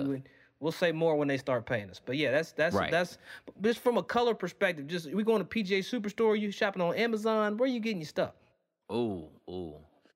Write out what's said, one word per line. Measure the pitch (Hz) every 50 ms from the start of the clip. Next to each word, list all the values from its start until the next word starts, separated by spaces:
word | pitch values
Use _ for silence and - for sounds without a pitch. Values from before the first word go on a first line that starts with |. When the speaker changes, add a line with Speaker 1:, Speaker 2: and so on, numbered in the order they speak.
Speaker 1:
stuff. | 139
Speaker 2:
would, | 139 135 135 135 - _ - _ _ _ -
we'll | 139 165
say | 160 - 185 170
more | 160 160 165 165 156
when | 147 147
they | 143 139
start | 131 - 143 127 117 110
paying | - 127 110 101 95
us. | 90 - -
But | - 127
yeah, | 156 147 120
that's, | 127 156 170 -
that's, | - - 151 175 -
Speaker 1:
Right. | - 175 -
Speaker 2:
that's | 156 170 180 170 - - - - - - - - - 196
just | 190 226 233 -
from | - 247 240
a | 196 175
color | - - 240 240 240 220
perspective. | - 190 175 - - 202 180 170 151 139
Just, | 147 180 175 160 139
we | 160 208 214
going | 220 226 208
to | 175
P | - - 226 202
G | 180 202
A | 190
Superstore, | 185 - 247 247 202 208 - - 226 220 214 214
you | 214 208
shopping | 190 - 220 202 196 185 175
on | 170 -
Amazon, | 190 226 233 226 214 214 220 220 214 214 208 208
where | 220 262
you | 269 247 233
getting | 214 226 214 175
your | 156
stuff? | - - 190 165 - - _ _ _ _ _ _ _ _ _ _ -
Speaker 1:
Ooh, | 98 117 120 110 98 87 78 78 - - - 87
ooh. | 90 92 87 78 76 78 78 80 _ _ _ _ _